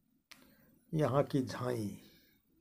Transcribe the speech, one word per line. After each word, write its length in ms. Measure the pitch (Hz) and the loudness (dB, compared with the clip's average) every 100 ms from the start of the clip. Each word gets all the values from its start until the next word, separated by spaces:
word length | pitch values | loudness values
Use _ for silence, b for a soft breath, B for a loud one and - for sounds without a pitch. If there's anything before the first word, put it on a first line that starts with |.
| _ _ - - b b b b - | _ _ -20 -20 b b b b -6
यहाँ 280 | 156 143 135 | 0 2 4
की 200 | 139 143 | 2 2
झाई, 560 | 113 - 123 120 101 - - b b b _ _ | 0 -4 -4 -2 -4 -6 -16 b b b _ _